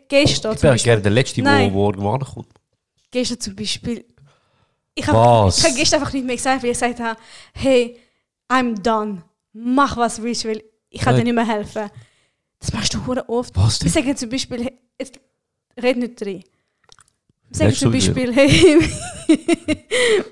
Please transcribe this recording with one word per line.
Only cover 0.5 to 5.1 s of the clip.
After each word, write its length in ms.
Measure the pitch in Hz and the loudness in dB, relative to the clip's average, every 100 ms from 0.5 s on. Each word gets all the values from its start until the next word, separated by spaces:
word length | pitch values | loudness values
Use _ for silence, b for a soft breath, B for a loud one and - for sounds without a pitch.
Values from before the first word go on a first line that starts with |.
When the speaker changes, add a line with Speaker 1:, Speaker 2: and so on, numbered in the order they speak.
Speaker 2:
Ich 60 | 220 | 0
Speaker 1:
zum 20 | |
Speaker 2:
bin 60 | 160 | 2
ja 20 | |
Speaker 1:
Beispiel. 160 | 113 117 | 2 2
Speaker 2:
gerne 100 | 113 | 2
der 80 | 101 | 2
Letzte, 300 | 107 - - | 2 0 0
Speaker 1:
Nein. 320 | 277 277 247 | 2 2 2
Speaker 2:
wo, 60 | 95 | 2
wo 60 | 101 | 0
irgendwann 320 | 98 101 131 | 0 -2 -4
kommt. 260 | 135 120 - _ _ _ _ _ _ | -6 -12 -20 _ _ _ _ _ _
Speaker 1:
Gestern 280 | 247 214 240 | -6 -4 -6
zum 140 | 214 196 | -10 -10
Beispiel. 500 | 208 - - 226 - _ _ _ _ _ _ _ _ - | -8 -8 -8 -10 -12 _ _ _ _ _ _ _ _ -8
Ich 100 | |
hab, 80 | - | 0